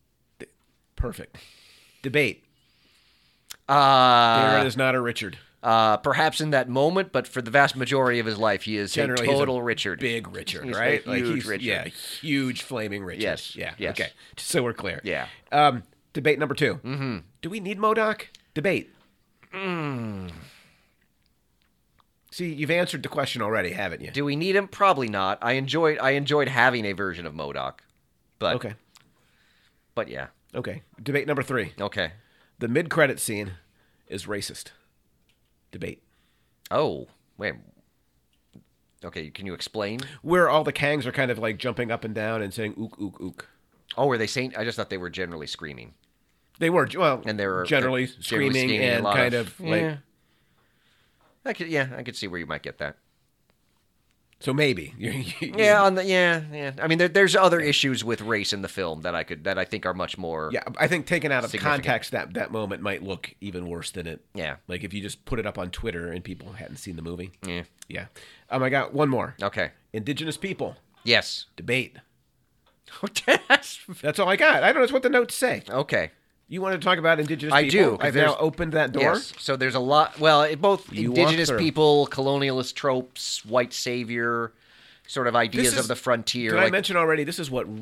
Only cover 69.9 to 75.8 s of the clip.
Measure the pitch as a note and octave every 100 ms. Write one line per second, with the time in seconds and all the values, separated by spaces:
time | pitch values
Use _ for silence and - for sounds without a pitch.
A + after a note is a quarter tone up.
69.9 | A2 G#2 C#3 D#3+ D3 G3 F3 A2+ - _
70.9 | _ A2+ A2 - - - - F2 B2+ -
71.9 | - _ _ _ _ _ _ _ _ -
72.9 | - A#3+ - - - - - - - -
73.9 | F3 D3+ D3+ F#3 G3 D4+ D3 F3+ D4+ B3
74.9 | C4 C4 B3 A#3+ - B3 - - B2+